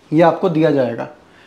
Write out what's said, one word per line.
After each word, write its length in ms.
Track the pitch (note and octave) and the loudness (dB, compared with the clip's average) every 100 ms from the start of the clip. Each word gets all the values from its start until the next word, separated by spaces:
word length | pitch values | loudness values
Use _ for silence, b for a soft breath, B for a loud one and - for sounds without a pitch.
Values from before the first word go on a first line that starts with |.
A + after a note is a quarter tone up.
| _ | _
ये 100 | D#3 | 2
आपको 260 | E3+ D#3+ F#3+ | 2 2 -2
दिया 220 | D#3 D#3+ | 0 0
जाएगा। 380 | C#3+ A#2+ A#2 C3+ - _ b | 0 -2 -6 -12 -16 _ b